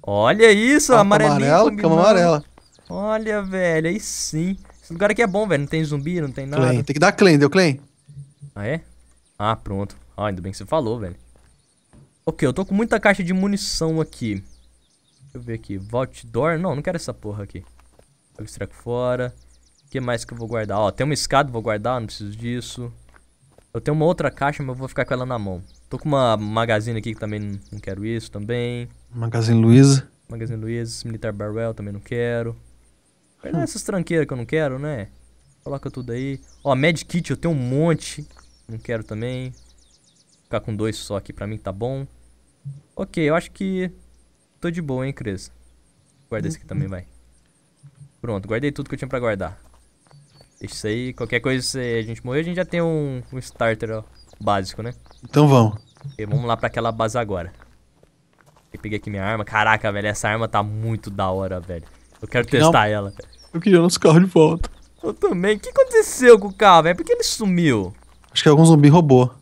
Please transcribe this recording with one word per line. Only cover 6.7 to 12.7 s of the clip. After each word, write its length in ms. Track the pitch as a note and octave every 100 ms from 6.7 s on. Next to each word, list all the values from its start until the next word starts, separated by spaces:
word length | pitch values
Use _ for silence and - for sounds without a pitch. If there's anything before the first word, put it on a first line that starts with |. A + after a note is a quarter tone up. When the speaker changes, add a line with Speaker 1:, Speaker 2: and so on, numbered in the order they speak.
| B2
Speaker 2:
tem 100 | -
que 60 | C#3+
dar 120 | F#3
claim, 260 | G3 G3 D3
deu 120 | C#3+
claim? 300 | F#3 F3 C3 - _ _ - - _ C#3+ -
Speaker 1:
Ah, 120 | G#2
é? 140 | D#3+ - - _ _ _ _
Ah, 180 | G#2+ A2
pronto. 400 | - G2 G2+ - - -
Ah, 80 | G#2
ainda 140 | F#2
bem 100 | F#2
que 60 | F#2+
você 80 | G2+
falou, 340 | D#3+ A#2+ A#2+
velho. 160 | F#2 F2 _ _ _ _ _ _ _ - _ _ -
Ok, 220 | D#3+ C#3
eu 60 |
tô 120 | B2+
com 80 | F#3+